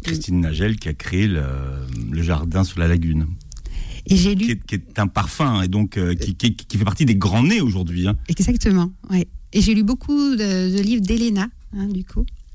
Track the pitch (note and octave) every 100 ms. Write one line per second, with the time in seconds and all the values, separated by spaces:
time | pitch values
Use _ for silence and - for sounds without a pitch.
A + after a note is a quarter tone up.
0 | - D#2 - F2+ E2 D#2 G#2 A2 D#2 D2
1 | - F#2 G#2+ E2 C2+ C2 C2 C2+ C2 A1+
2 | A1 D#2 E2 D#2 E2 F2+ F#2+ - E2+ E2+
3 | E2 D#2 D#2 F2+ - - - - - -
4 | - F#3+ F#3 G3+ A3+ A3+ - G2+ - -
5 | G2+ - G2 - D3 G#2 F#2 G#2 G#2 G#2
6 | F2 F2 - F2 A#2 - - G2+ A2 -
7 | C#3+ G2 F#2 G#2+ C#3 A3+ C3 F#2 E2+ F2
8 | F#2 G#2 - E3+ F#3+ A#3+ A3 F#3+ F3 -
9 | - F#3 F3 - - G#3+ G3 G#3+ G#3 B3+
10 | - C#4+ C#4+ A#3+ G#3 F#3 F#3 G3 G3+ A#3+
11 | F#3+ A3+ A#3 G3+ A3 - - G3+ G3+ F#3+
12 | F#3+ - - - -